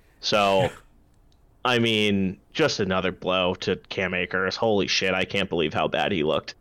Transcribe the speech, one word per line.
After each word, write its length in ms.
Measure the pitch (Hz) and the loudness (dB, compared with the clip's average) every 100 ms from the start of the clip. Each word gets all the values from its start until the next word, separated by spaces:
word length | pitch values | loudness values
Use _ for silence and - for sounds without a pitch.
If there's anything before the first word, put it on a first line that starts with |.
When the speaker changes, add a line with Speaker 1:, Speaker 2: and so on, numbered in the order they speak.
| _ _ | _ _
Speaker 1:
So, 500 | - 107 101 98 90 - - _ _ _ | -2 2 4 4 2 -4 -20 _ _ _
Speaker 2:
<laughs> 460 | _ _ _ _ | _ _ _ _
Speaker 1:
I 160 | 123 123 | 0 2
mean, 580 | 117 110 107 101 95 92 _ | 2 2 2 2 0 -4 _
just 260 | - 156 - | -2 0 0
another 320 | 95 92 90 | -2 0 -2
blow 440 | 90 90 92 90 92 | -4 -2 0 0 -2
to 180 | - 92 - | -4 -4 -6
Cam 260 | - 92 | -4 -4
Akers. 400 | 90 87 92 92 | -2 -2 -2 -2
Holy 320 | - 113 104 92 | -2 0 2 0
shit, 260 | - 95 | 0 0
I 120 | 92 | 0
can't 240 | 92 98 92 | 0 -2 -2
believe 260 | 85 78 | 0 0
how 140 | 90 78 | 0 -2
bad 240 | 76 76 | 0 0
he 100 | 92 | 0
looked. 320 | 76 73 - - | 0 -2 -4 -14